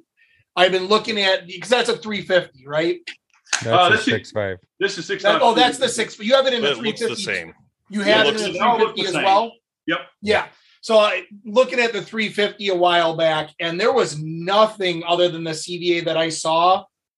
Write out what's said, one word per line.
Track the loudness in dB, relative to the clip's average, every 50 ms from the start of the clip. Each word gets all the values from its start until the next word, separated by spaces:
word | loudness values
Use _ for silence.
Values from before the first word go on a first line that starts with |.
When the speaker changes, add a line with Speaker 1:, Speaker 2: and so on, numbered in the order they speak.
| _ _ _ _ _ _ _ _ _ _ _
Speaker 1:
I've | 2 2 4
been | 4 0 0
looking | 0 0 0 0 -2 -4 -2
at, | 0 0 0 0 -4 -10 -16 -14
'cause | -2 0
that's | 0 0 2 -2
a | -4
three | -4 -6 -8 -8 -8
fifty, | -4 0 0 0 0 -2 _ _ _
right? | -6 -4 -2 -2 -2 -4 -6 -8 -16 -18 -18 _ _ _ _ _ _ -6 -4
Speaker 2:
That's | -2
Speaker 3:
Uh, | 2 4 4 4 4
Speaker 2:
a |
Speaker 3:
this | 4 2
is | 0
Speaker 2:
six | -2 -4 -4 -6 -8
five. | -8 -6 -6 -6 -8 -10 _ _ _ _
Speaker 3:
This | -4 -4 -4 -8
is | -8
six | -8 -8 -2 0
five. | 0 2
Speaker 1:
That, | 4
oh, | 4 2 4
that's | 4 2 2 2 0
the | -2 -2
six. | -2 -4 -6 -8 -8 -8
You | 0 2 4
have | 4 4
it | 2 0
in | 0
Speaker 4:
But | 0 -2 -2
Speaker 1:
the | -2
Speaker 4:
it | -4
looks | -6 -4 -4
the | -6
Speaker 1:
three | -6 -6
fifty. | -6 -6
Speaker 4:
same. | -4 -6 -6 -6 -10 -18 _ _ _ _ _ _ _
Speaker 1:
You | -6 -2
Speaker 4:
It | 0
Speaker 1:
have | 2 4 4 4
it | 2
Speaker 4:
looks | 2 0
Speaker 1:
in | -4 -4
the | -4 0
Speaker 3:
It |
all | 0 2 2 2
looks | 2 0
Speaker 1:
three | 0 -4
fifty |
Speaker 3:
the | -4 -2
Speaker 1:
as | -2
Speaker 3:
same. | 0 2
Speaker 1:
well? | 4 4 4 2 -2 -8 _ _ _ _ _ _
Speaker 3:
Yep. | -6 -6 -6 -6 -12 _ _
Speaker 1:
Yeah. | 0 0 2 0 0 -4 _ _ _ _ _ _
So | -4 2 4 4
I, | 4 4 0 -2 -8 -12 -20 -18 _
looking | 0 2 2 2 2 2 0
at | 0 0
the | -2 -4
three | -8 -6 -6 -4 -4 -4
fifty | -2 -2 -2 -2 -4 -4 -2 -2
a | 0
while | 2 2 4 4 4 2 2 0
back, | 2 2 2 2 0 -4 -6 -10 -8
and | -6 -6 -4 0
there | 0 2
was | 2 2 0 0 -4 -8
nothing | -10 -8 -10 -8 -4 0 2 2 2 2 0 -4 -4 -4 -4 -4 -4 -2
other | 0 2 2 0
than | 0 -4 -8
the | -8 -8
C | -8 -8 -10 -10 -4
V | -2 -2 -2 -2
A | -2
that | -2 -2
I | -2 -2 -2
saw | -4 -6 -4 -2 0 2 4 4 4 2 0 _ _ _ _ _ _